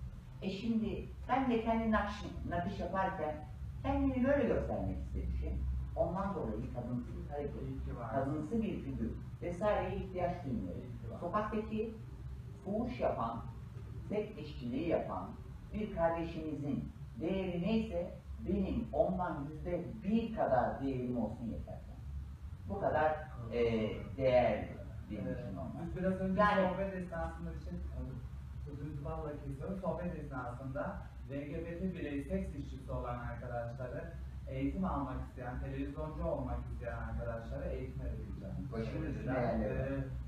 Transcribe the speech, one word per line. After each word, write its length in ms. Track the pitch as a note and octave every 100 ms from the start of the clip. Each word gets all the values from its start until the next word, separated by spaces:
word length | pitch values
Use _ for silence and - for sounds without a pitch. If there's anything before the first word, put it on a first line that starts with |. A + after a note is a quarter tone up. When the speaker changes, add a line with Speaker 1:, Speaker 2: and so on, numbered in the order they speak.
| - - - -
Speaker 1:
E 80 | G3
şimdi 580 | F#3+ A3+ A3+ G3 - - - -
ben 220 | B3+ B3+
de 120 | A3+
kendi 200 | A3+ A3+
nakş-, 640 | A3+ G#3+ G3+ - - - -
nakış 320 | F3 F3 -
yaparken 540 | F3 F#3+ F#3 D#3 D#3 - - - - -
kendimi 420 | C4+ C#4 C#4 B3+
böyle 200 | C4 C#4+ G#3
göstermek 520 | - - - F#2+ -
istemişim. 640 | - - - - - - - - - -
Ondan 380 | E3 F#3 G3
dolayı 400 | - A2 A2 -
kadınsı 340 | B2 A#2 B2 - -
bir 140 | -
hareket, 320 | C#3+ C#3+ -
Speaker 2:
İyi 220 | C3+ C3
ki 120 | - -
var. 140 | A#2+
Speaker 1:
kadınsı 480 | C3+ C3+ D3+ - A#3
bir 180 | G3+ -
figür 280 | C3+ B2 A2+ - - -
vesaireye 540 | E3 E3+ G#3+ G3 F#3 G3
ihtiyaç 480 | F#3 F3+ F3 E3+
duymuyorum. 380 | C3+ A#2 - -
Speaker 2:
İyi 160 | - -
ki 80 | -
var. 80 | -
Speaker 1:
Sokaktaki 720 | F3 G3+ G#3+ A3 G#3+ G#3+ A3 - - - - - - -
fuhuş 360 | G3 G#3+ B3 -
yapan, 440 | E3+ - A#2 - - - - - - - -
seks 300 | G#3 G#3 -
işçiliği 500 | - - A#3+ C3+ -
yapan 420 | - - - - - - - -
bir 200 | G#3 G#3+ E3
kardeşimizin 960 | E3 E3 E3 D#3+ D#3 C3+ C#3+ - - - - -
değeri 420 | E3 F#3+ F3+ F3
neyse 560 | G3 A3+ G3 E3+ F3 - - - -
benim 400 | G3 F#3+ A3 -
ondan 520 | - - F#3 E3 C#3+
yüzde 400 | C#3 - F3+ F3 E3+ -
bir 320 | F#3+ A3+ A3+ -
kadar 440 | - - - -
değerim 360 | C3+ B2+ B2 B2
olsun 260 | G#2+ - A2+
yeter. 320 | F#2 - G#2 - - - - - - - - -
Bu 120 | -
kadar, 480 | E3+ - D#3 - - - A2+
e, 380 | A#2 A#2 A2+ G#2+ - - -
değerli 520 | C3 B2 A#2+ G#2+ - - - - -
benim 160 | - -
Speaker 2:
Evet. 120 | -
Speaker 1:
için 180 | - -
onlar. 300 | - - E3+
Speaker 2:
Biz 100 | F#3
biraz 160 | F#3+
önce 280 | F#3+ F#3+ F#3+
Speaker 1:
Yani 280 | G3 G3 F3+
Speaker 2:
sohbet 260 | F#3 G3
esnasında 600 | F#3 F3 E3 E3 E3+ E3+
bir 60 | D#3
şey, 140 | -
e, 260 | F3 - - C3+ C3+ - - - -
sözünüzü 400 | C#3 - D3 C#3
balla 280 | D#3+ D#3+ D3+ D3
kesiyorum. 340 | C3+ C3+ - F#3+
Sohbet 380 | F#3 - F3+ -
esnasında 800 | - - - A#2 C3 C3+ F3+ - - - -
L 140 | C#3
G 200 | C#3+ E3
B 140 | E3+ F3
T 160 | F#3+
birey 300 | E3 C#3+ C#3+
seks 300 | C#3 G3 F#3+
işçisi 380 | C#3+ - B2+ C3
olan 260 | B2+ B2 A#2+
arkadaşları 960 | A#2+ A#2 B2 A#2+ A#2+ C3 B2 - E3+ - - - C3+
eğitim 360 | C3 C#3 F#3+
almak 440 | F#3 - C3 B2+ B2
isteyen, 320 | B2 B2 B2+
televizyoncu 640 | C3+ C3+ C#3 D#3 D#3 D#3
olmak 340 | E3 C#3 B2+ B2 B2
isteyen 260 | A#2 A#2+ A#2
arkadaşlara 680 | A2+ A#2+ A#2+ A#2 A2+ A2+
eğitim 360 | - C3 B2+ -
verebileceğim. 640 | - - - - - - -
Speaker 1:
Başımın 340 | A#2 A2 - D3+
üstüne 320 | C3+ C3 B2+
Speaker 2:
Ee, 20 |
Speaker 1:
yerleri 560 | A#2+ A2+ - - C3+ C#3
var. 80 | - -